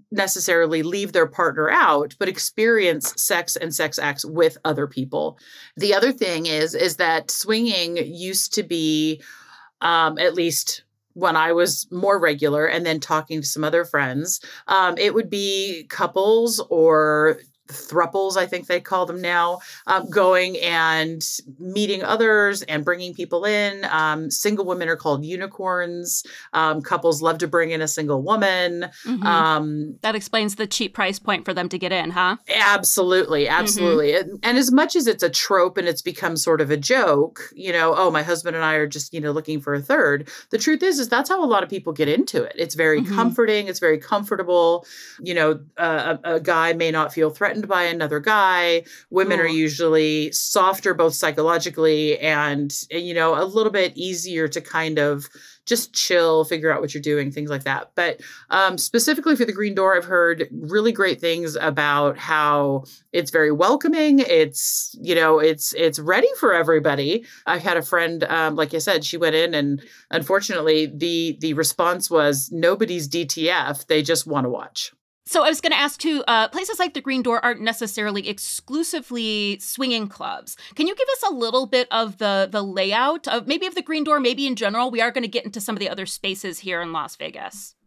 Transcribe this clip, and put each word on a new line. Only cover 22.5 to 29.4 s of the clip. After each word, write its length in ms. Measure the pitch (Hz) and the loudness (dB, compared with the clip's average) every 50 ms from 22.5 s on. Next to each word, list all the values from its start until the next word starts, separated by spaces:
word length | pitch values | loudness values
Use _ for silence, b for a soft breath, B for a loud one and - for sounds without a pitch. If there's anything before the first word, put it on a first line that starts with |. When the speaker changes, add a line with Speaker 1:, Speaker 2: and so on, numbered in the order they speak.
| 202 190 | 0 -4
Speaker 1:
and 240 | 185 - 156 151 143 | -6 -4 -4 -2 0
bringing 300 | 180 175 180 180 180 175 | -2 -2 -2 -4 -12 -8
people 320 | - 175 170 175 170 196 | -10 -6 -4 -2 -2 0
in. 400 | 214 214 208 208 202 196 196 196 | 0 0 0 0 -2 -4 -4 -4
Um, 440 | - - 160 156 156 151 156 160 - | -2 0 0 0 0 0 -2 -4 -4
single 360 | - - - 208 214 202 190 | -4 -2 0 0 0 0 -2
women 200 | 180 180 180 170 165 | -2 -2 -2 0 -2
are 60 | 165 | -2
called 280 | 160 - 156 143 139 151 | -2 0 -2 -2 -2 -2
unicorns. 1000 | 160 180 180 190 190 - - 190 185 180 180 175 175 175 175 175 170 - - - B B B B B | -6 -8 -8 -8 -10 -10 -8 -4 -4 -2 -2 -2 -4 -6 -8 -6 -6 -6 -6 -6 B B B B B
Um, 300 | B 160 160 156 151 156 | B 0 0 0 0 -2
couples 400 | 143 - 180 - - 170 156 143 | -4 -4 -4 0 2 0 0 2
love 160 | 160 165 160 160 | 0 0 0 0
to 100 | 175 156 | -4 0
bring 220 | 165 170 165 160 | 0 0 0 0
in 100 | 165 160 | -2 -4
a 80 | 156 151 | -4 -4
single 320 | - 160 156 143 143 131 | -4 -4 -2 -2 -2 -2
woman. 680 | 135 185 220 214 202 190 185 180 180 175 175 170 180 175 B B B | 0 0 0 2 2 2 2 0 0 -2 -2 -6 -8 -10 B B B
Speaker 2:
Mm-hmm. 200 | 226 254 202 202 | -6 -4 -2 0
Speaker 1:
Um, 680 | 185 170 165 | 2 2 4